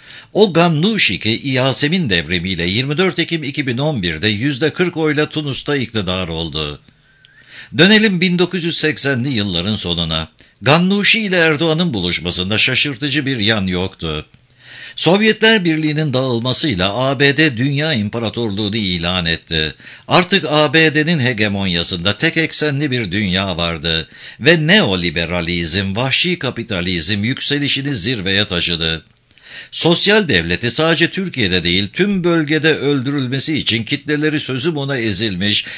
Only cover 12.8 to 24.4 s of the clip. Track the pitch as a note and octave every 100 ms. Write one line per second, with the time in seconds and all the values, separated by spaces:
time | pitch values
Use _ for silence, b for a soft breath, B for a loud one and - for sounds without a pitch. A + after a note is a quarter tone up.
12.8 | D3 B2 C#3+ C#3 C3+ B2+ G2+ A2 F#2+ F2+
13.8 | F#2+ - E2 D2+ - _ _ B B B
14.8 | B - - G3 A3 G#3+ A3 A3 E3+ D#3
15.8 | D#3 D3+ D#3 B2+ C3 A#2+ B2 B2+ D#3+ F#2
16.8 | F#2 G#2 C3 C3+ C#3+ C3 - A2 C3+ C#3
17.8 | D#3 C3+ G2+ A#2 A2+ G#2+ A#2 G2 G#2+ A2
18.8 | G2 F2+ E2+ F#2 E2+ E2 - E2 D#2 -
19.8 | B B - D#3 F3+ G3 C#3 D3+ D3+ D#3
20.8 | D#3+ D3 D3+ E3+ B2 A2 G#2+ G2 G2 E2+
21.8 | E2 F2+ F2+ G#2 D#3+ D#3+ D#3+ - D3+ C#3
22.8 | D3 B2 G#2 F#2+ G#2 F2+ G2 E2 E2+ E2
23.8 | E2 D#2+ D#2+ B B B